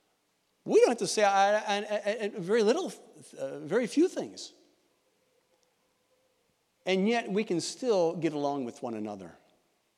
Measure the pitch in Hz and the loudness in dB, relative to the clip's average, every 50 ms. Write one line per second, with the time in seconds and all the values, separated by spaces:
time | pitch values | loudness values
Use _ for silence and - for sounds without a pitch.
0 | _ _ _ _ _ _ _ _ _ _ _ _ _ - 254 427 480 339 240 - | _ _ _ _ _ _ _ _ _ _ _ _ _ 2 6 6 6 6 4 2
1 | 208 160 - 220 208 196 196 196 196 202 208 214 233 214 202 202 214 214 208 220 | -2 -2 0 2 2 4 4 4 4 4 4 2 0 -2 -2 -2 -2 -2 -4 -4
2 | - 202 214 240 214 208 - 220 165 180 220 240 208 208 262 359 359 220 - - | -2 -2 -4 -2 -4 -6 -6 -6 -4 0 2 4 4 4 2 2 -2 -6 -8 -14
3 | - - - 151 135 - - - 139 135 143 143 156 139 180 240 247 - - 285 | -18 -20 -20 -20 -20 -20 -12 -10 -8 -8 -8 -10 -6 -2 0 0 0 2 2 2
4 | 349 370 - - 151 104 90 - - - - _ _ _ _ _ _ _ _ _ | 2 2 2 -2 -8 -8 -10 -14 -16 -16 -18 _ _ _ _ _ _ _ _ _
5 | _ _ _ _ _ _ _ _ _ _ _ _ _ _ _ _ _ _ _ _ | _ _ _ _ _ _ _ _ _ _ _ _ _ _ _ _ _ _ _ _
6 | _ _ _ _ _ _ _ _ _ _ _ _ _ _ _ _ - 180 190 190 | _ _ _ _ _ _ _ _ _ _ _ _ _ _ _ _ -4 0 0 2
7 | 190 220 240 233 233 214 190 208 214 - 180 160 - - - - 262 247 214 185 | 2 2 0 0 -2 -2 -2 -2 -2 -2 -2 -4 -4 -4 -8 -4 -2 0 2 2
8 | 170 165 180 180 147 160 147 147 143 139 143 139 127 117 - - 135 120 113 107 | 2 2 0 -2 -2 -2 -2 -2 -2 -2 -2 -2 -4 -6 -8 -8 -8 -8 -6 -6
9 | 104 107 104 98 92 82 80 - _ _ _ _ _ _ _ _ _ _ _ | -8 -8 -8 -10 -14 -16 -18 -20 _ _ _ _ _ _ _ _ _ _ _